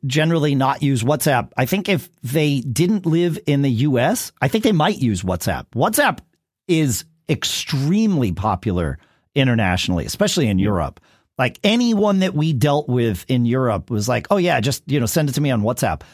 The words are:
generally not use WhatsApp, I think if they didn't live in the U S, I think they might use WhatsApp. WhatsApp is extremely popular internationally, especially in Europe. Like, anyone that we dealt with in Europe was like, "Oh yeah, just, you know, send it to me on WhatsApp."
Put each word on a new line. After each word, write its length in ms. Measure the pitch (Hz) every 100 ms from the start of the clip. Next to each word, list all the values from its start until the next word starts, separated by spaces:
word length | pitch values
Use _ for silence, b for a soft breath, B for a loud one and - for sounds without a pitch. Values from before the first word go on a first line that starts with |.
| 139
generally 500 | 139 156 165 151 139
not 280 | 135 139
use 200 | 139 131
WhatsApp, 480 | 117 151 - 131 113 -
I 80 | 127
think 240 | 196 208
if 200 | 185 - _
they 400 | 120 143 151 143
didn't 440 | 127 113 180 214 180
live 320 | 160 175 160 -
in 160 | 143
the 60 | 139
U 280 | 113 147 127
S, 320 | 135 240 - -
I 60 | 135
think 160 | 220
they 80 | 233
might 280 | 180 160 208
use 240 | 127 95
WhatsApp. 420 | 92 87 - 85 - 113
WhatsApp 440 | 175 220 285 - - _ _ _ -
is 360 | 165 147 101 - _ -
extremely 1040 | 151 - - - 143 139 196 220 175 117
popular 680 | 87 107 92 113 90 80 69 b b b -
internationally, 680 | 131 117 101 90 - 90 58
especially 420 | - 208 - 123
in 120 | 95
Europe. 400 | 98 95 76 - b b b -
Like, 220 | 127 -
anyone 560 | 202 226 240 220 208 196
that 140 | 185
we 180 | 147 156
dealt 380 | 139 147 143 147
with 340 | 123 117 95 -
in 160 | 127 117
Europe 440 | 127 127 101 -
was 200 | 110 104
like, 180 | 120 -
"Oh 60 | 202
yeah, 220 | 175 143
just, 240 | 113 135 -
you 80 | 139
know, 60 | 117
send 240 | - 151
it 40 |
to 80 | 131
me 100 | 147
on 100 | 120
WhatsApp." 400 | 104 - 117 78 b